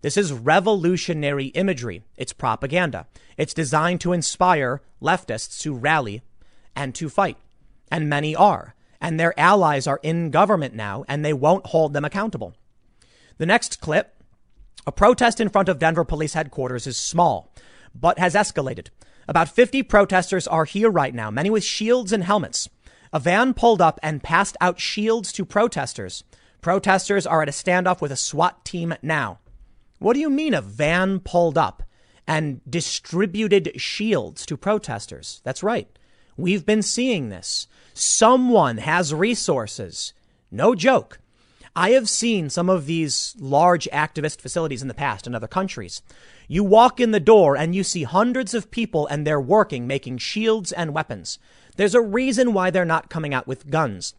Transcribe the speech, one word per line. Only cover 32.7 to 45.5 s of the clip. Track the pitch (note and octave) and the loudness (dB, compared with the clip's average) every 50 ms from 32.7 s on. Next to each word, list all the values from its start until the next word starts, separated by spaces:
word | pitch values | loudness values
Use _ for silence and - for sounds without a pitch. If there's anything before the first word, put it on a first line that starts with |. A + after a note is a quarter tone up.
| B2 E3+ D3+ - - - _ - - F3 G#3 F#3+ E3+ G#3 A3 G#3 G3+ G3 D#3+ D#3+ - B2+ | -6 -4 -4 -4 -8 -8 _ -6 -2 -2 -2 0 0 -4 0 4 4 2 2 0 -8 -8
shields | - - - - G#3 A3+ G#3 D3 F2 F2 - - - | -10 -10 -6 -4 -2 0 0 -2 -2 -4 -12 -14 -10
to | - D#3+ | -10 -10
protesters? | - - F#3+ G#3+ G#3+ - - B2 G#2+ - - - C2+ D2+ - - - _ | -6 -2 -2 -2 -2 -2 -6 -10 -10 -10 -14 -18 -18 -16 -18 -18 -12 _
That's | B2+ C3 - - | -10 -8 -4 -4
right. | G#3 A#3+ F#3 - _ _ _ _ _ _ _ _ _ _ | -4 -4 -4 -6 _ _ _ _ _ _ _ _ _ _
We've | - D#3+ F3 G3 G3+ D3+ | -6 -2 -2 -2 0 2
been | - G#3+ A3 G3 | 0 0 2 2
seeing | - - - B3 C4 A#3+ F3+ C3+ A2 | -2 -2 -2 0 0 0 -2 -4 -6
this. | G2 F2 - - - - - _ _ _ _ _ _ | -10 -12 -10 -8 -8 -8 -8 _ _ _ _ _ _
Someone | - - - - - A3 A3 B3+ C4 B3+ B3 A#3+ G#3 D#3+ B2+ A#2 | -6 -2 0 4 6 6 6 6 6 4 4 4 4 4 4 0
has | G#2+ - D#3 D#3 F3 F3+ C#3 | -2 -2 0 0 0 0 0
resources. | D3+ D3+ F#3 A3+ A#3+ - - - E3 B2+ A2 G#2+ - - G#2+ F2 E2 - - - _ _ _ _ _ _ _ _ | 0 0 0 0 0 -2 0 0 0 0 -2 -6 -10 -12 -14 -12 -10 -12 -12 -12 _ _ _ _ _ _ _ _
No | - G2+ C#3+ G#3 B3+ | -6 2 2 2 2
joke. | F3+ D#3+ B3+ C4+ D#3+ - _ - - _ _ _ _ _ _ _ _ - - _ | 4 2 2 2 2 0 _ -20 -20 _ _ _ _ _ _ _ _ -20 -10 _
I | D#3+ F3+ G3 | 0 2 4
have | A#3+ C4+ A#3 | 4 4 4
seen | G3+ - - A3+ A#3 A3+ G3 D#3+ C#3+ | 2 -4 -2 0 0 0 0 -2 -4
some | - F3 F3 F3+ | -4 -2 0 2
of | F#3+ F3+ C#3+ | 2 0 0
these | C#3 E3 E3 D#3+ C#3+ - - - - - | -2 -2 -2 -2 -2 -2 -4 -6 -8 -10
large | - - C3+ C#3 C#3+ E3 F3+ F3 E3 - - | -12 -6 0 2 4 6 4 4 2 0 -4
activist | - C#3+ D3+ D#3 _ D#3+ D3 D#3 - - | -2 -2 -2 -2 _ -6 -6 -6 -6 -8
facilities | - C3 - F3 E3 D#3 C#3 A2+ | -12 -6 -4 -4 -4 -4 -6 -6
in | C3 | -8
the | C3+ A2+ | -10 -8
past | - D#3 C3+ G#2+ G2 - | -4 -4 -4 -4 -4 -8
in | A#2+ B2 | -8 -8
other | A2+ A2 | -8 -8
countries. | - | -4